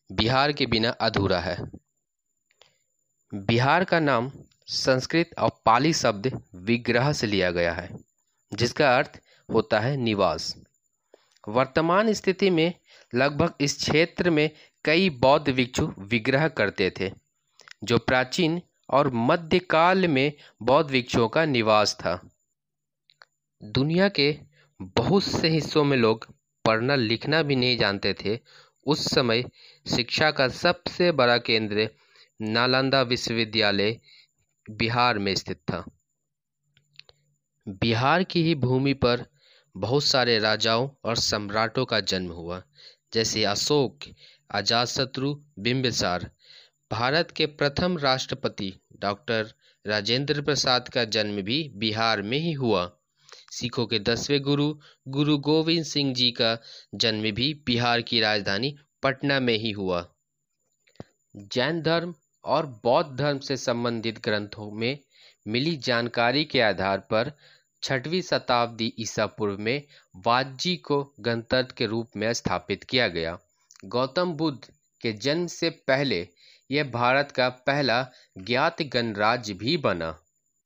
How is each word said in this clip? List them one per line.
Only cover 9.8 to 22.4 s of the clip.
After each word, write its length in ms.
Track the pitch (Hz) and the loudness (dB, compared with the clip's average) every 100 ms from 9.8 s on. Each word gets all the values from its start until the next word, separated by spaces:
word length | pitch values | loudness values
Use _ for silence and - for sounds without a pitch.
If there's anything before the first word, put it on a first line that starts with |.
है 160 | 120 139 | 0 0
निवास। 600 | 113 101 90 80 - - - _ _ _ _ _ _ _ - | 0 2 2 0 -8 -14 -20 _ _ _ _ _ _ _ -4
वर्तमान 640 | 117 131 165 165 185 226 | -2 0 0 2 2 2
स्थिति 380 | 202 190 180 190 | 0 0 2 2
में 240 | 165 170 - _ - - | 2 0 -2 _ -20 -4
लगभग 400 | 120 143 147 170 - | 0 2 2 -2 0
इस 180 | 143 - | -4 -2
क्षेत्र 520 | - 151 170 - 175 | 0 2 2 0 0
में 200 | 151 156 - - _ | 2 0 -4 -20 _
कई 260 | - 165 190 | 0 2 2
बौद्ध 420 | 123 131 151 143 | 4 4 6 4
भिक्षु 400 | 127 127 - 156 - | 0 0 -2 -4 -4
विग्रह 500 | 98 120 120 135 156 | -2 0 2 2 0
करते 440 | - 101 95 92 - | 0 -2 2 -2 0
थे, 120 | 95 - _ _ _ _ - - | -6 -8 _ _ _ _ -20 -10
जो 140 | 101 117 | 0 0
प्राचीन 640 | - 127 127 - 160 175 - _ - | 2 0 2 0 0 0 -6 _ 0
और 200 | 147 143 | 2 2
मध्यकाल 920 | 117 123 175 160 180 - 156 170 190 175 | 2 2 2 2 0 2 4 4 4 2
में 240 | 131 143 - - - | 2 0 -2 -18 -4
बौद्ध 280 | 113 143 147 | 2 4 4
भिक्षुओं 380 | 131 120 127 113 | 0 0 0 2
का 160 | 156 | 2
निवास 500 | 165 123 110 107 104 | 2 2 4 4 4
था। 340 | - 85 90 - _ | 0 -4 -4 -8 _